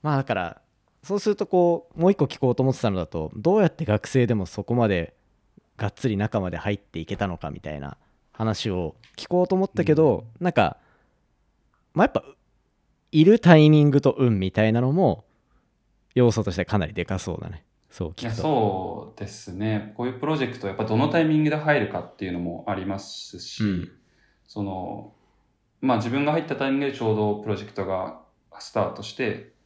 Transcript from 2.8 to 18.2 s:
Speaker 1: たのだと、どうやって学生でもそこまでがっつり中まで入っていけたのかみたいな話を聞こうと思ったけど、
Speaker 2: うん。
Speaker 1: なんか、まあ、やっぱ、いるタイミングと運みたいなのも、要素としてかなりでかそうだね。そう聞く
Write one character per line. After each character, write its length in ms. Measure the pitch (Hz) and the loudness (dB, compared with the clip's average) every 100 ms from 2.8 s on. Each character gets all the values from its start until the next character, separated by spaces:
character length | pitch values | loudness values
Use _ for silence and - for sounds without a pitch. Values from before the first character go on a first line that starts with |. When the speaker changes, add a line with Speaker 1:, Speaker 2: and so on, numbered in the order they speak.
Speaker 1:
た 80 | 113 | -2
の 80 | 95 | -2
だ 80 | 82 | -4
と、 240 | 85 78 | -6 -8
ど 220 | - 151 208 | -2 0 4
う 40 | |
や 60 | 180 | 2
っ 20 | |
て 160 | - 151 | 0 -2
学 220 | 107 - | -2 0
生 180 | 135 117 | 0 2
で 80 | |
も 100 | 113 | 0
そ 180 | 90 - | -2 -8
こ 120 | 98 | -4
ま 140 | 120 113 | 0 2
で 260 | 92 82 _ _ _ _ _ _ - | 0 -2 _ _ _ _ _ _ -8
が 100 | 104 | -8
っ 40 | - | -4
つ 120 | 131 | -2
り 100 | 101 | 0
中 220 | 107 110 | 0 -2
ま 100 | 92 | -4
で 80 | 87 | -6
入 160 | - | -4
っ 20 | 101 | -6
て 220 | _ 82 | _ -12
い 80 | 82 | -8
け 100 | 98 | -4
た 120 | 101 | -4
の 100 | 85 | -6
か 120 | 76 | -10
み 100 | 71 | -10
た 100 | 78 | -10
い 80 | 73 | -10
な 160 | 71 71 _ _ _ | -12 -16 _ _ _
話 380 | - 110 101 113 | -6 -4 -2 -4
を 260 | 90 82 - _ - | -4 -6 -10 _ -18
聞 120 | - | -2
こ 160 | 180 | 0
う 40 | 180 | 2
と 60 | |
思 100 | 185 | 0
っ 60 | 196 | 0
た 120 | - | -2
け 100 | 165 | 2
ど、 300 | 151 156 101 - - | 4 4 2 -4 -6
Speaker 2:
う 40 | |
ん。 20 | |
Speaker 1:
な 60 | 175 | -2
ん 20 | |
か、 240 | - 95 - _ _ _ _ _ _ _ _ _ _ _ | 2 0 -2 _ _ _ _ _ _ _ _ _ _ _
ま 80 | 151 | 0
あ、 20 | |
や 40 | 220 | 2
っ 40 | |
ぱ、 100 | - - - _ _ _ _ _ _ _ | 0 -6 -20 _ _ _ _ _ _ _
い 140 | 151 | 6
る 140 | 160 226 | 8 8
タ 180 | 175 160 | 8 10
イ 140 | 151 | 10
ミ 120 | 151 | 8
ン 80 | 147 | 6
グ 120 | 139 | 4
と 120 | 139 - | 2 2
運 200 | 127 104 | 2 2
み 140 | 95 | 0
た 140 | - 110 | 2 2
い 60 | |
な 80 | 113 | 2
の 100 | 127 | 0
も、 320 | 160 165 - _ _ _ _ _ _ _ _ _ | 2 0 0 _ _ _ _ _ _ _ _ _
要 160 | - 120 | 2 4
素 120 | 110 | 4
と 60 | 101 | -2
し 60 | 90 | -4
て 100 | 90 | -2
か 120 | 107 | 0
な 80 | 78 | -2
り 60 | |
で 120 | 87 87 | -4 -4
か 120 | 95 | -4
そ 180 | - 82 | -4 -8
う 40 | |
だ 80 | 82 | -8
ね。 160 | 87 _ _ _ | -14 _ _ _
そ 180 | - 82 | -10 -8
う 20 | |
聞 40 | |
く 20 | - | -8